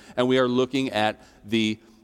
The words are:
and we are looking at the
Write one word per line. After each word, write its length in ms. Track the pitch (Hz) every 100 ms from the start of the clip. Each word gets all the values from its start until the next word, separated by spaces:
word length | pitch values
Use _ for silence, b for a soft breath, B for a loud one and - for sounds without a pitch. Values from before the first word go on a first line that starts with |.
| B -
and 120 | 127
we 120 | 131
are 80 | 127
looking 420 | 123 127 135 131
at 320 | 104 107 - B B 104
the 340 | 113 110 107 B B